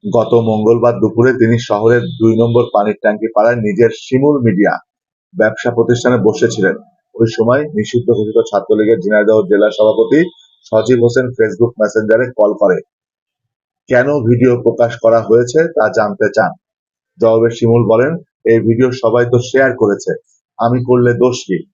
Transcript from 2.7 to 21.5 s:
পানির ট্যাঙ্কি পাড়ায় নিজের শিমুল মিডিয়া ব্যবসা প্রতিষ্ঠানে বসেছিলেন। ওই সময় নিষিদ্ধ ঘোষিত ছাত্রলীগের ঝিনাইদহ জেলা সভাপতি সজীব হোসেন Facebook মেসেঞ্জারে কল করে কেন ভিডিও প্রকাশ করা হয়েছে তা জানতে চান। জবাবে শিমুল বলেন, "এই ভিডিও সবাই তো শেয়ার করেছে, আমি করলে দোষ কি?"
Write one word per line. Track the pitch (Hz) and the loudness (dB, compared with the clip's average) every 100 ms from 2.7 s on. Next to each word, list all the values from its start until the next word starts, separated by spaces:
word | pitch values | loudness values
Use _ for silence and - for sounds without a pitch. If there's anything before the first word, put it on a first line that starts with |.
পানির | 107 104 101 | -2 -2 -2
ট্যাঙ্কি | 110 107 110 | -2 -2 -4
পাড়ায় | 104 110 123 | 0 0 0
নিজের | 104 98 117 | -2 0 0
শিমুল | - - 131 143 147 | 0 -4 0 0 0
মিডিয়া | 113 95 98 - _ _ _ _ _ 180 | 0 0 0 -2 _ _ _ _ _ -2
ব্যবসা | 107 - 123 | -2 -2 -6
প্রতিষ্ঠানে | 117 113 120 123 123 | -2 0 0 0 0
বসেছিলেন। | 98 104 113 107 92 - - _ _ | 0 0 -2 0 -2 -2 -10 _ _
ওই | - 113 | -4 -2
সময় | - 113 131 | 0 0 0
নিষিদ্ধ | 151 180 208 120 120 | -2 -6 -4 -4 -2
ঘোষিত | 107 107 110 | -2 0 -2
ছাত্রলীগের | 113 101 - 107 107 113 | 0 -4 -2 0 2 0
ঝিনাইদহ | 92 107 104 110 | 2 0 2 2
জেলা | 95 101 90 | 2 2 0
সভাপতি | - 110 110 113 147 175 - _ _ | 2 0 2 2 2 0 -6 _ _
সজীব | - 110 113 123 | -4 -2 0 2
হোসেন | 117 120 127 | 2 0 -4
Facebook | 123 110 95 117 - | -2 -4 0 -4 0
মেসেঞ্জারে | 104 110 107 110 123 123 | -2 -2 0 0 0 0
কল | 104 | 0
করে | 104 101 87 - _ _ _ _ _ _ _ _ _ _ | 2 0 0 -4 _ _ _ _ _ _ _ _ _ _
কেন | 123 131 147 | 0 2 0
ভিডিও | 113 120 127 120 | 0 2 2 2
প্রকাশ | 117 - 117 - | -2 -2 -4 0
করা | 113 113 | 2 2
হয়েছে | 104 113 123 156 165 | 2 2 2 0 0
তা | 165 107 | 0 -2
জানতে | - 107 98 107 | 0 -4 -2 -2
চান। | 107 95 - _ _ _ _ _ _ | 0 -2 -4 _ _ _ _ _ _
জবাবে | 113 113 117 | 0 2 0
শিমুল | 113 117 117 110 | 0 0 2 2
বলেন, | 110 135 165 - _ | 2 0 -2 -12 _
"এই | 113 117 | 0 2
ভিডিও | 107 113 127 | 2 0 0
সবাই | 123 117 117 120 | 0 -2 0 0
তো | 123 | 0
শেয়ার | 123 131 135 123 | 0 0 0 0
করেছে, | 107 101 - 160 _ _ _ _ | -2 -2 -4 -8 _ _ _ _
আমি | 117 127 | -2 -2
করলে | 123 123 120 | 0 2 2
দোষ | 120 127 123 | 2 0 -2
কি?" | - | -6